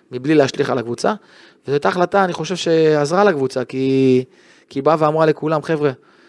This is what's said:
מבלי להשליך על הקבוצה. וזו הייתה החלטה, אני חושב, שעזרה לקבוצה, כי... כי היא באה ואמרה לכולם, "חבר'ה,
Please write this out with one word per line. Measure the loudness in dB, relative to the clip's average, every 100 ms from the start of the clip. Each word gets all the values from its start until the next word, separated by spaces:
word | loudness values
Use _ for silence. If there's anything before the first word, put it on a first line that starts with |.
| -16
מבלי | -8 0
להשליך | 2 2 0 -2
על | -2
הקבוצה. | -4 -4 -2 -4 _ -20 -20 _
וזו | -6
הייתה | -2 -2
החלטה, | -2 0 0
אני | 0
חושב, | -2 -8 -6
שעזרה | 0 2 2 2 0 2
לקבוצה, | 2 2 -2 -4
כי... | -6 -4 0 2 4 2 0 _ _ _ _
כי | -2
היא |
באה | 0 2
ואמרה | 2 2 0
לכולם, | 0 -2 -4
"חבר'ה, | -2 -2 -2 -4 _ _